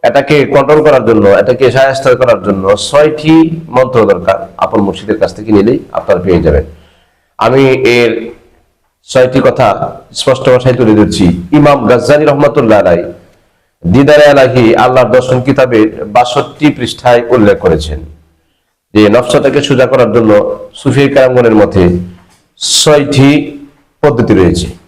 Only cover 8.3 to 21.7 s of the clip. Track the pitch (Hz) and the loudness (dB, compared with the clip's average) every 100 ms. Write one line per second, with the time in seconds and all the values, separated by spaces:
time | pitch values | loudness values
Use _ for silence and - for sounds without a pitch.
8.3 | - _ _ _ _ _ _ _ 131 127 | -18 _ _ _ _ _ _ _ 0 0
9.3 | 135 139 123 123 98 - - - - - | 2 0 0 -2 -2 -6 -12 -18 -8 -4
10.3 | 127 - 127 127 123 117 107 104 - 90 | -2 2 0 0 0 2 2 0 0 -2
11.3 | 90 - 151 143 139 110 156 156 147 151 | -2 -2 2 2 2 0 0 2 0 2
12.3 | 143 147 147 120 104 92 87 85 - _ | 0 0 0 2 2 2 0 -4 -14 _
13.3 | _ _ _ _ _ 85 107 139 147 147 | _ _ _ _ _ -2 0 4 4 4
14.3 | 139 131 123 113 120 127 127 120 127 127 | 4 2 2 2 2 2 2 2 0 0
15.3 | 127 123 131 127 117 107 113 107 104 123 | -4 -2 0 0 2 0 -2 -4 -2 0
16.3 | 143 139 - 147 135 120 - 123 120 117 | -2 -6 -2 -2 -2 -8 -4 0 0 0
17.3 | 123 104 98 92 78 78 76 78 - _ | 0 2 2 0 -2 -4 -10 -14 -20 _
18.3 | _ _ _ _ _ _ 104 104 110 123 | _ _ _ _ _ _ 0 2 2 0
19.3 | 143 135 143 - 127 123 131 113 110 110 | -2 -2 -2 -2 0 0 2 0 0 2
20.3 | 104 95 - - - 139 127 139 139 131 | 2 0 -8 -14 -8 -4 0 0 2 2
21.3 | 123 120 107 101 | 2 2 2 0